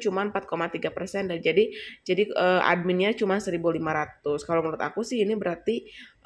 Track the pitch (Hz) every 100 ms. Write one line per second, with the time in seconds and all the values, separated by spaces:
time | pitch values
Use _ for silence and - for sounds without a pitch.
0 | 220 185 208 - - 165 170 160 165 -
1 | 180 196 190 170 160 165 226 - - -
2 | - 185 208 - 180 185 - 180 175 180
3 | 196 226 202 196 202 170 170 160 160 156
4 | 151 - 147 147 - 165 160 156 147 -
5 | 233 247 202 214 185 - - 233 - -
6 | - _